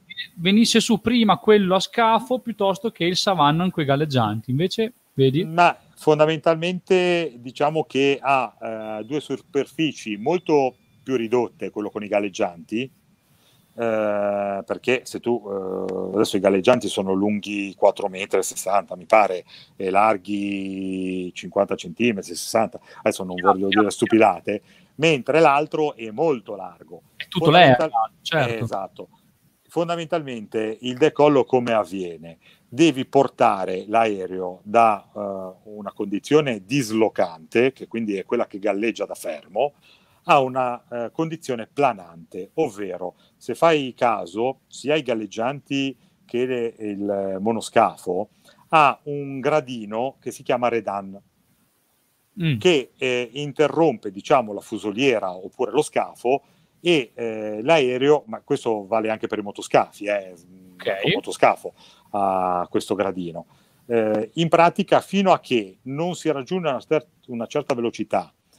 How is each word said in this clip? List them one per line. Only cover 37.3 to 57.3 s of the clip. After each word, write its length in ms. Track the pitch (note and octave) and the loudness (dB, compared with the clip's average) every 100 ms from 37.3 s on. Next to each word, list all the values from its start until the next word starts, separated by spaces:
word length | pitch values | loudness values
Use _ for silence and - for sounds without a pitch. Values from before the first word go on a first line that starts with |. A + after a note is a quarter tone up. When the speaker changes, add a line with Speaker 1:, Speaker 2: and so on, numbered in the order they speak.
| E2 D#2+ A2+ B2+ | -4 -2 2 2
Speaker 2:
che 140 | - F2+ | 0 -8
quindi 300 | A2+ A2+ G2 | -6 -4 -4
è 80 | |
quella 220 | F2+ A#2 A2 | -2 -4 -4
che 100 | G2+ | -4
galleggia 480 | G2+ G2 A2+ G2+ G2 | -2 -2 -2 -2 -6
da 80 | |
fermo, 600 | F#2 F#2 D#2 - G2 C#3+ - _ _ _ _ | -8 -10 -10 -8 -4 -4 -4 _ _ _ _
a 160 | - D3+ | 2 4
una, 420 | C3 B2+ B2+ A#2+ _ | 4 0 -2 -4 _
eh, 200 | A#2+ A#2 | -8 -6
condizione 560 | - E3 D#3+ - B2 G#2+ | -4 -6 -6 -8 -8 -6
planante, 800 | - C#3 G#2 F2 E2 E2 F#2+ F#2+ | 0 0 0 -8 -20 -16 -14 -8
ovvero 600 | - D3+ G2+ G2 F2 F2+ - _ _ | -4 -4 -4 -8 -8 -10 -12 _ _
se 180 | - | -10
fai 400 | A#2 E3 D#3 C3 | 0 4 4 0
caso 640 | A2+ B2 G#2+ F2+ G2 B2 C3+ _ | 0 0 0 -4 -4 -4 -4 _
sia 280 | - B2+ D#3 | -10 -2 -2
i 60 | |
galleggianti 920 | C3 A#2 G#2 A2 A#2 C#3+ - C#3 C#3 B2+ _ _ | 0 -4 -4 -4 -6 -6 -6 -4 -4 -8 _ _
che 220 | _ A#2+ B2+ | _ -4 -2
le, 280 | B2 A#2 - | -2 -4 -6
il 600 | G#2+ G2 G2+ G2+ G2 F#2+ | -8 -4 -2 -2 -2 -2
monoscafo, 880 | G#2 A2+ - A#2+ G#2 E2 - F2+ G#2+ _ _ _ _ | -2 -2 0 2 2 2 -6 -6 -8 _ _ _ _
ha 280 | E3 C#3+ A#2 | 4 4 2
un 360 | - C#3+ C#3 C3+ | -6 -8 -8 -6
gradino 760 | B2+ D3+ C3 B2 G#2 A2 C3 - | -2 0 -2 -8 -8 -6 -6 -8
che 100 | C3 | -12
si 100 | - | -10
chiama 260 | - B2+ B2 | -4 -2 0
redan, 500 | A2+ G#2 G2+ G2 G2 _ _ _ _ _ _ _ _ _ _ _ - | -2 -4 -6 -8 -16 _ _ _ _ _ _ _ _ _ _ _ -4
Speaker 1:
Mm. 180 | E3 A#2+ | -2 2
Speaker 2:
che, 340 | A2 F#3+ A#2+ _ | 4 2 0 _
eh, 320 | C3 B2 A#2+ | -2 -2 -2
interrompe, 800 | C3+ D3 C3+ D3 B2+ E3 A2+ G#2+ | -6 -6 0 2 4 2 2 -6
diciamo, 400 | F#2+ - C#3+ A2+ | -10 2 2 2
la 80 | G2+ | -6
fusoliera 760 | - G#2+ G2 G2+ C#3 A2+ F#2+ | -8 -8 -4 0 2 2 0
oppure 380 | F#2 F#2+ - A#2+ | -8 -12 -6 -2
lo 100 | A#2 | 0
scafo 600 | D3 - F#2+ - A#2+ C3+ - _ _ _ | 0 -2 -4 -4 -2 -2 -4 _ _ _
e, 300 | E3+ E3 A#2 | 0 0 0
eh, 480 | - A#2 | -6 -8